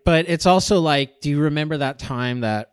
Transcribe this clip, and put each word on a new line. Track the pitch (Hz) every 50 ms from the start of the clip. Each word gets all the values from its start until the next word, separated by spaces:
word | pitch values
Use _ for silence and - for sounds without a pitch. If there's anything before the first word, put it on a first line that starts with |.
| _
But | 175 165 160 165 170
it's | 170 160 -
also | 185 185 190 - - 208 180
like, | 165 156 147 139 139 127 _ _
do | - 147
you | 143 147
remember | 151 156 147 151 151 156 156 143
that | 139 131 139 -
time | - - 135 123 123 123 123 123
that | 120 110 107 107 107 -